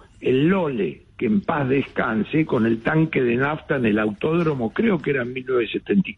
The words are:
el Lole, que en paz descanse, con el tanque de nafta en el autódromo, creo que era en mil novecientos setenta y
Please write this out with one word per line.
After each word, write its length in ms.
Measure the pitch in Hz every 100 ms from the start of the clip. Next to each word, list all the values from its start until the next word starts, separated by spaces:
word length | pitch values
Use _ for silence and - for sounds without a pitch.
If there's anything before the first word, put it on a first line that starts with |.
| - -
el 260 | 113 127 156
Lole, 540 | 196 160 123 85 71 - -
que 80 | 220
en 160 | 208
paz 260 | - 160 131
descanse, 760 | 139 - - 139 110 101 151 156
con 200 | 135 113
el 140 | 113
tanque 420 | 151 156 160 143
de 140 | 123 117
nafta 400 | 143 156 - 143
en 100 | 117
el 140 | 104
autódromo, 720 | 107 101 156 170 160 139 113
creo 240 | - 226 180
que 140 | -
era 100 | 139
en 100 | 120
mil 120 | 131 127
novecientos 400 | 123 110 107 -
setenta 240 | 101
y 60 | -